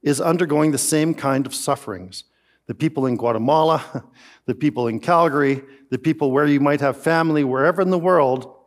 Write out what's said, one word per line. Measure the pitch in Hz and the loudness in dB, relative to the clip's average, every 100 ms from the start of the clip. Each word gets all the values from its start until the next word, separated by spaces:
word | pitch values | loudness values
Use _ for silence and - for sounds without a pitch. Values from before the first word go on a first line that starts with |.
is | 147 139 | 0 0
undergoing | 160 170 175 147 156 | 0 0 0 2 2
the | 139 | 0
same | - 156 156 | 0 0 0
kind | 156 139 135 131 | -2 -2 -2 -2
of | |
sufferings." | - - 139 - 95 92 92 - _ _ _ _ | -6 -4 -4 -4 -12 -12 -18 -20 _ _ _ _
The | |
people | - 156 151 131 | -4 -4 -2 -2
in | 123 | 0
Guatemala, | 117 113 117 156 160 156 - 127 - _ | -2 -2 2 2 4 0 -2 -14 -14 _
<laughs> | - - - | -20 -18 -8
the | 120 | -2
people | 147 127 120 | -2 -2 -4
in | 110 | -4
Calgary, | 135 170 170 143 139 135 - - _ | 0 2 4 2 0 0 -6 -20 _
the | 127 | -4
people | 160 156 143 | -2 0 0
where | 131 151 | 2 2
you | 143 | 2
might | 143 147 | 2 2
have | 139 127 | 0 -2
family, | - 165 165 151 | 0 2 2 0
wherever | 139 131 147 180 | 0 2 0 2
in | 185 | 0
the | 185 | 0
world | 175 175 139 131 123 - | 2 2 2 0 -6 -20